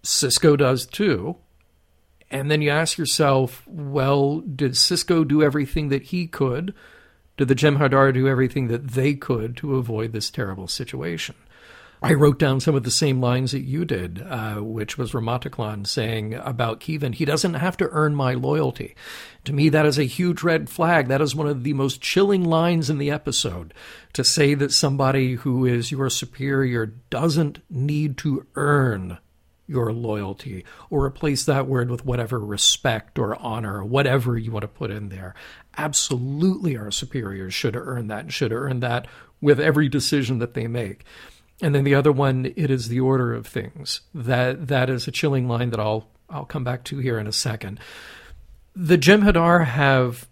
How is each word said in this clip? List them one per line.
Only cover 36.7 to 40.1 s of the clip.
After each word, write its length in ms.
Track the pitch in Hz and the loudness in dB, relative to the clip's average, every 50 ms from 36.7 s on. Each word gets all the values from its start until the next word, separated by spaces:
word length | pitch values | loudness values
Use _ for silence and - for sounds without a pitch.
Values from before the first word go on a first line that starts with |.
| 135 | -4
our 140 | 113 104 104 | -4 -6 -6
superiors 640 | 101 - - - - - - 98 98 98 95 92 95 | -6 -6 -6 -6 -6 -6 -6 -6 -8 -8 -8 -8 -8
should 220 | - - 123 104 | -4 -2 -2 -4
earn 320 | 120 - - 127 123 113 104 | -4 -6 -6 -6 -6 -6 -6
that, 160 | 107 104 - | -8 -8 -8
and 100 | 156 135 | -8 -6
should 180 | - 147 113 110 | -4 -4 -2 -2
earn 280 | 117 139 139 131 123 | -4 -4 -4 -4 -4
that 260 | 123 120 120 123 120 - - - - _ _ _ | -2 -2 -2 -4 -6 -8 -20 -20 -20 _ _ _
with 200 | - 143 143 127 | 4 4 4 6
every 280 | 151 160 143 147 151 135 | 6 4 4 4 4 4
decision 520 | 135 143 127 - | 2 0 0 0